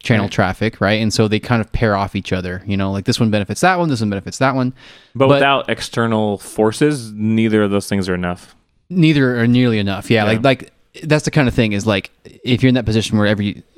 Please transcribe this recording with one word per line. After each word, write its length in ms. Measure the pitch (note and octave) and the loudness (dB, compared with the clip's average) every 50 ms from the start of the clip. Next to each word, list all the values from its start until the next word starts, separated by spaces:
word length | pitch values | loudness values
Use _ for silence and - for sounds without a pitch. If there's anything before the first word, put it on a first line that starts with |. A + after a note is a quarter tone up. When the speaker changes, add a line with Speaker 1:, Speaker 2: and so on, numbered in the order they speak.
| - | -2
Speaker 1:
channel 220 | - A#2 G#2+ G2+ | 0 2 2 0
Speaker 2:
Right. 60 | G2+ | 0
Speaker 1:
traffic, 480 | - - G2 F2+ F#2+ - G#2 A2+ - - | 0 0 0 0 0 -2 -2 -4 -2 0
right? 220 | G2 G2 G#2+ G#2+ | 0 0 2 2
And 100 | A2+ G#2+ | 0 0
so 160 | - - A2 | 0 0 0
they 120 | G#2 G#2+ G#2 | 2 0 -2
kind 200 | - - A#2+ A2+ | -2 -2 -2 -2
of 120 | G#2 - | -2 -4
pair 240 | - - A#2+ G#2+ G2+ | -4 -2 0 0 0
off 200 | G2 G2+ F#2 - | 0 -2 -2 -4
each 160 | G2+ - - | -6 -4 -4
other, 300 | F#2+ F#2 F2+ F2+ F#2 F#2+ - | -6 -6 -6 -6 -8 -8 -6
you 100 | G2+ G2 | -4 -2
know, 140 | G2 G2 F#2+ | -2 -2 -2
like, 140 | F#2+ G2 F#2 | -4 -4 -2
this 140 | - A#2 - | -2 0 0
one 120 | A#2+ A2 | 0 0
benefits 300 | G#2+ G#2 G2 - G#2 - | 0 0 -2 -4 -4 0
that 180 | F3 F3+ F#3 F3 | 0 2 2 2
one, 100 | E3+ D#3 | 0 -2
this 120 | C3+ A2 | -2 -2
one 100 | A2+ G#2 | -2 -2
benefits 260 | G2 G2 - G2 - | -2 -4 -6 -10 -4
that 160 | - C3+ C3+ C3 | -2 -2 0 0
one. 200 | C3 B2+ B2+ C3 - - - - - _ _ _ | 0 -2 -4 -4 -8 -18 -20 -20 -20 _ _ _
Speaker 2:
But 120 | B2 C3+ | 0 2
Speaker 1:
But 80 | C3+ C#3+ | 4 4
Speaker 2:
without 340 | C#3 C#3 C#3 C#3 B2 - - | 4 4 2 2 0 0 -4
external 640 | A2+ - - - - B2 A#2 A#2 A2+ G#2+ G#2+ G#2 G2+ | -6 -6 -6 -6 -2 -2 0 0 0 0 0 -2 -2
forces, 760 | - - - - - G#2+ A2 G#2+ - D3 D3+ D3+ C3 A2+ A2 G#2+ | -4 -8 -8 -2 0 0 0 2 2 0 0 0 -2 -8 -12 -8
neither 480 | G#2+ G#2+ A2 A2 A2 A2+ A2 A2 G#2+ G#2 | -4 -2 0 2 2 2 2 4 2 2
of 80 | G2 | 2
those 160 | G2+ G2+ - - | 0 -2 -2 -2
things 180 | G#2 G2 F2+ | -2 -2 -2
are 60 | F#2+ F2+ | -2 -2
enough. 420 | F2+ F2+ F2 F2+ - - - _ _ _ _ _ _ _ _ | -2 -2 -4 -6 -8 -12 -20 _ _ _ _ _ _ _ _
Speaker 1:
Neither 480 | F3+ F#3 D#3+ D#3+ D3+ C#3+ C3+ B2 B2 A#2+ | 2 4 4 4 4 4 2 2 2 2
are 60 | A#2 | 2
nearly 320 | A#2+ A#2+ B2 B2+ A#2+ A2+ G#2+ | 2 4 4 4 2 2 0
enough. 320 | G2+ G2+ G2 F#2+ - - | -2 -2 -4 -6 -2 0
Yeah, 120 | A#2 A2 G#2 | 0 2 2
Speaker 2:
Yeah. 80 | G#2+ A2+ | 0 0
Speaker 1:
like, 100 | A2 B2 | 2 2
like, 280 | C3+ C3 - - - _ _ _ _ _ - - | 0 0 0 -4 -14 _ _ _ _ _ -14 -2
that's 220 | D3+ D3+ D3+ - | 0 0 0 0
the 60 | D#3 | 0
kind 160 | - D#3+ C3+ | 0 2 0
of 80 | A#2+ - | 2 2
thing 160 | C3+ A2+ G#2+ | 0 0 0
is, 160 | G#2 G2+ F#2 | 0 -2 0
like, 240 | A2 G2+ G2 - - _ _ _ - - - - | 0 -2 -2 -4 -8 _ _ _ -20 -20 -10 -2
if 180 | - B2 - | -2 0 2
you're 60 | B2+ C3 | 4 2
in 60 | B2 | 2
that 100 | B2+ A2 | 2 0
position 320 | A2 G#2+ A2+ G2+ - A2+ | 0 0 0 0 0 0
where 80 | G#2+ G#2 | 0 2
every, 380 | G2+ G#2+ G2+ G2+ G#2 - - - _ _ | 2 0 0 -2 -4 -4 -8 -14 _ _